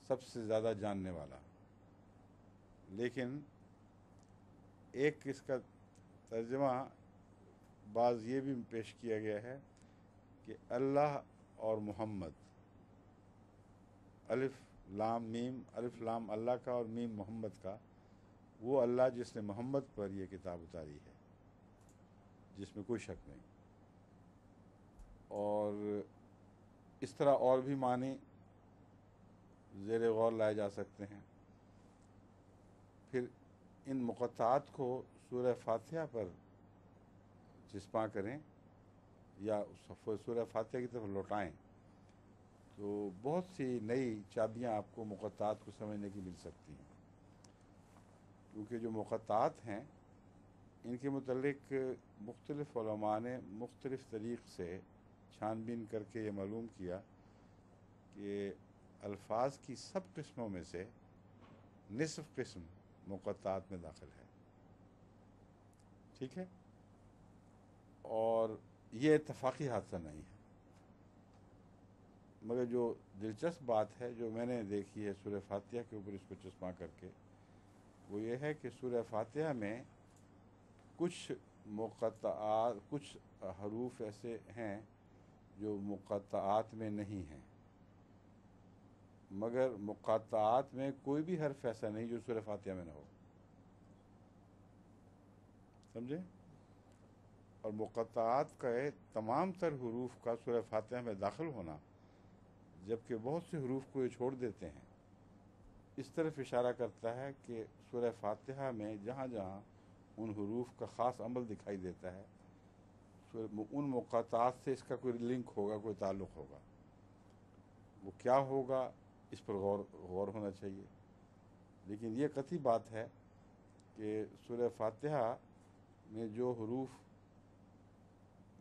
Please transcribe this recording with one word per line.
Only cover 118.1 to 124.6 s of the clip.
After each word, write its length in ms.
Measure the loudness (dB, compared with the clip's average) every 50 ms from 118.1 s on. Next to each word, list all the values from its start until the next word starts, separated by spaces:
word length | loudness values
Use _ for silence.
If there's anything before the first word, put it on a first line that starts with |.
| -10 0
क्या 160 | 4 6 8 8 8
होगा, 460 | 6 4 2 2 2 2 2 0 0 -4 -10 -18 -20 -20 -20 -16 -14 -14
इस 80 | -10
पर 140 | -6 -2 0
गौर, 300 | 2 4 4 4 2 0 -4 -10 -14 -10
गौर 220 | -4 -2 -2 0 0
होना 200 | -2 -2 -4 -4 -4
चाहिए। 340 | -6 -8 -8 -8 -10 -12 -14 -18 -20 -20 -20 -20 -20 -20 -20 -20 -20 -20 -20 -20 -20 -20 -20 -20 -16 -10
लेकिन 320 | -8 -6 -4 -4 -2 0
ये 120 | 2 2 2
कतई 280 | 2 0 -2 -2 -2 2
बात 280 | 4 6 6 6 4 0
है 140 | -6 -6 -6 -6 -10 -16 -20 -20 -20 -20 -20 -20 -20 -20 -20 -20 -20 -20 -20 -20 -12
कि 420 | -6 -4 -2 -2 -2 -2 -4 -8 -12 -10
सूरह 220 | -6 0 2